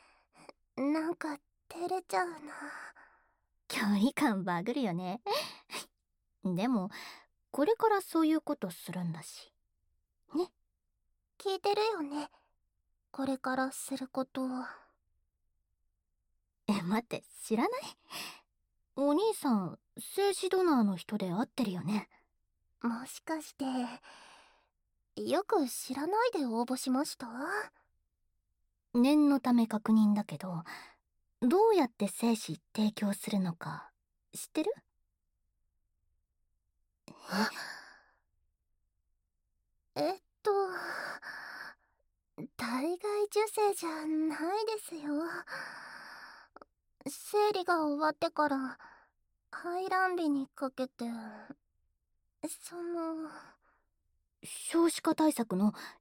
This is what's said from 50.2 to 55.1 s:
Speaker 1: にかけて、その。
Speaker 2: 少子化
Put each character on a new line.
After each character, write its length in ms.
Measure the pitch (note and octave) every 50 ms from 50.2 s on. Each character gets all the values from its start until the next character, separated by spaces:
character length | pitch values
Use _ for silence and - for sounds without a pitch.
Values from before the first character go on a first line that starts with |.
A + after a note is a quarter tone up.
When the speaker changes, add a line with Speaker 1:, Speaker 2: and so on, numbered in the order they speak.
| E4 D4
Speaker 1:
に 200 | C#4+ C#4 C4+ -
か 220 | _ - C#4 C4
け 180 | - - C4 C4
て、 160 | _ - A#3+ A#3 A#3 A3+ A3 G#3+ G#3 G#3+ A3 - - _ _ _ _ _ _ _ _ _ _ _ _ _ _ _ _ - - E4 - -
そ 120 | - - E4+
の。 540 | F4 E4+ E4+ E4+ E4+ E4 D#4+ D#4+ D#4+ D#4+ D4+ - - - - - _ _ _ _ _ _ _ _ _ _ _ _ _ _ _ _ _
Speaker 2:
少 460 | - - - - - - - E4+ E4+ E4
子 140 | - -
化 120 | - E4